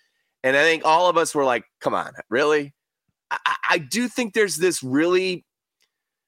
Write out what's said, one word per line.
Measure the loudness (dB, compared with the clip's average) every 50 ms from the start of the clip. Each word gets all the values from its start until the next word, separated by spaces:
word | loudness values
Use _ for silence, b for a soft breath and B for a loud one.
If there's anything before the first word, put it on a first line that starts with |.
| _ _ _ _ _ _ _ -4 -2
and | 0 2
I | 4 4
think | 2 2 2 2
all | 2 2 4 4 4
of | 2
us | 2 0 0 0
were | 0 0
like, | 2 0 -2 -4 _ _ -6
"Come | -6 -4 -2
on, | -2 -6 -6 -10 -16 -8 -4
really?" | 0 0 2 2 2 0 -2 -4 _ _ _ _ _ _ _ _ _ _ _ -10
I, | -10 -6 -4
I, | -4 -4 -4 -2 0
I | 0 0
do | -2 -4 -4 -4 -4
think | -4 -2 -4 -4 -2 0
there's | 0 0 0 0
this | 0 0 0 0 -2 -4
really, | -2 0 0 2 2 2 0 0 -2 -6 -8 _ _ _ _ _ _ _ _ _ _ _ _ _ _ _ _ _